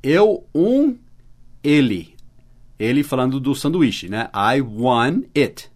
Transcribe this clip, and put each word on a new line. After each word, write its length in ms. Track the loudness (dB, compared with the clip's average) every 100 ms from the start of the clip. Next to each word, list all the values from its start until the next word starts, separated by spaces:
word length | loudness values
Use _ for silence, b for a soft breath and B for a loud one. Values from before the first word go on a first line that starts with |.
eu, 440 | 2 2 4 2 -4 -2
um, 420 | 2 2 0 -2 -14 -20 -20 -20 -20 -8
ele. 520 | 0 2 2 -2 -8 -20 -20 -20 -20 -20 -20 -6
Ele 240 | -2 0
falando 360 | -2 -2 -2 -2
do 140 | -2
sanduíche, 560 | -2 -2 0 0 0 -8
né? 180 | -8 -8
I 260 | -2 0 0
won 600 | -2 -4 0 2 2 -2 -4 -2
it. 320 | -2 -4 -20